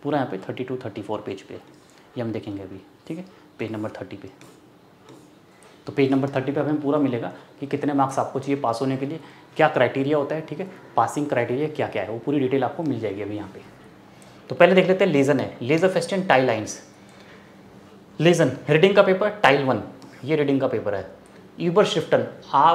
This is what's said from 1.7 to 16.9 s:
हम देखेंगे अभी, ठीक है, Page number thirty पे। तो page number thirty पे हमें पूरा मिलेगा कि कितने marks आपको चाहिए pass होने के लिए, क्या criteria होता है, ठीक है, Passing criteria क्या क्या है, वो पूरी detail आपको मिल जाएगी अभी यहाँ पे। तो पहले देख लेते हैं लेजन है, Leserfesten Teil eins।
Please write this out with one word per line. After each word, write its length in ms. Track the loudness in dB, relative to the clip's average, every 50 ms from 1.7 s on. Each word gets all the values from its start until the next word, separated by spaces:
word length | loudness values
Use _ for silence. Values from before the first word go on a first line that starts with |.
| -20 -20 -20 -20 -20 -20 -20 -14 -10 -8
हम 100 | -6 -6
देखेंगे 300 | -6 -8 -8 -8 -10 -10 -10
अभी, 180 | -12 -16 -18 -20 -20 -20 _ -14
ठीक 100 | -12 -12
है, 80 | -12 -12 -16 -20 -20 -20 -18 _ -10
Page 120 | -10 -8
number 180 | -8 -8 -8 -8
thirty 260 | -10 -12 -14 -14 -14
पे। 120 | -16 -16 -18 -20 -20 -20 -20 -20 -20 _ -20 _ -20 _ _ _ _ -20 -20 -20 -20 -20 -20 _ _ _ _ _ -20 -20 -20 -20 -18 -14
तो 40 | -6
page 200 | 0 2 2 4
number 180 | 4 2 0 0
thirty 220 | -2 -4 -4 -2
पे 100 | -2 -2
हमें 200 | -2 -2 -2 -2
पूरा 180 | 0 0 0 2
मिलेगा 320 | 0 0 -2 -2 -6 -8 -12 -14 -20 -20 -16 -12
कि 80 | -10
कितने 260 | -6 -6 -4 -2 0 0
marks 260 | 0 0 0 0 -2
आपको 200 | -4 -4 -4 -6
चाहिए 220 | -4 -4 -4 -2
pass 200 | -2 -2 -2 -2
होने 160 | -2 -2 -2
के 80 | -4 -6
लिए, 140 | -8 -8 -10 -14 -18 -20 -20 -20 -8 0
क्या 100 | 2 2 2
criteria 480 | 4 2 2 2 0 -2 -2 0 0
होता 180 | 0 -2 -2 -4
है, 100 | -6 -8
ठीक 140 | -8 -10 -10
है, 100 | -10 -12 -12 -18 -12 -4 0
Passing 320 | 0 0 0 0 -4 -4
criteria 400 | -2 0 -2 0 -2 -2 -2 -4 -4
क्या 180 | -4 -4 -4
क्या 160 | -4 -4 -6 -6
है, 60 | -6
वो 100 | -8 -6
पूरी 200 | -4 -2 0 0
detail 240 | 0 2 0 0 0
आपको 200 | -2 -4 -4 -4
मिल 160 | -4 -4 -4
जाएगी 220 | -4 -6 -6 -6
अभी 140 | -8 -8 -8
यहाँ 140 | -8 -10 -12 -14
पे। 200 | -18 -20 -20 -20 -20 -20 -20 -20 -20 -20 -20 -20 -20 -20 -20 -20 -18 -12 -2
तो 60 | 4
पहले 200 | 6 8 8 8
देख 120 | 6 6
लेते 180 | 4 4 2 4
हैं 60 | 4
लेजन 280 | 4 4 4 4 2 2
है, 180 | 0 -4 -6 -6
Leserfesten 680 | -2 0 2 2 2 2 2 0 -2 -2 -4 -2 2
Teil 220 | 4 4 4 4 2
eins। 280 | 0 0 -2 -8 -10 -14 -16 -20